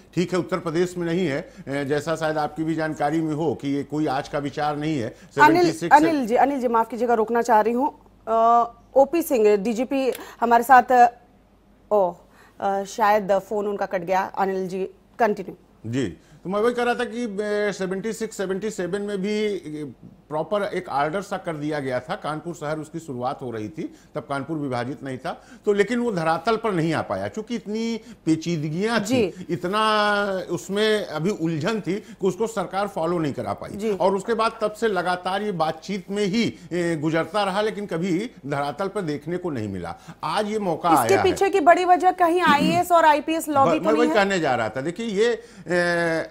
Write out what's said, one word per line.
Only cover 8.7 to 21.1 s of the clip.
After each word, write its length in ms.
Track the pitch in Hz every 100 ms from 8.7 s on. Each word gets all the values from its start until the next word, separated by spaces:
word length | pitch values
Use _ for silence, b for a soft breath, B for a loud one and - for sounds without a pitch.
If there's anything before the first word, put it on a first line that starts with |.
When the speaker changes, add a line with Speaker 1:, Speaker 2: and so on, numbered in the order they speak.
| - - 262
Speaker 2:
ओपी 260 | 277 339
सिंह, 360 | 320 262 208 208
डीजीपी 540 | 208 214 262 269 262 - B B
हमारे 220 | 240 233
साथ, 280 | 240 254 247
अ, 160 | 247 240 - _ _ _ _ _ _ _
ओ, 220 | 208 180 170 _ b b -
अ, 220 | 196 196
शायद 480 | 196 - 208 214 190
फोन 360 | 196 190 214 208
उनका 180 | 196 196
कट 160 | 190
गया। 200 | 170 185
अनिल 460 | 202 - 190 190 185
जी, 220 | 185 190 - _ -
कंटिन्यू। 360 | 220 208 180 - _ _ 110
Speaker 1:
जी, 160 | 127 104 - b b
तो 60 | 175
मैं 120 | 202
वही 120 | 240
कह 100 | 240
रहा 120 | 240 240
था 80 |
कि, 200 | 226 233 240
अ, 120 | 196 208 208 208
सेवेंटी 420 | 185 185 190 226
सिक्स, 240 | 214 170 -
सेवेंटी 320 | 185 190 214
सेवन 320 | 202 175 202
में 200 | 202 202
भी 260 | 202 214 214 185 151 151 143 - - - _
प्रॉपर 320 | 156 165 208
एक 260 | 196 180 180
ऑर्डर 320 | 139 156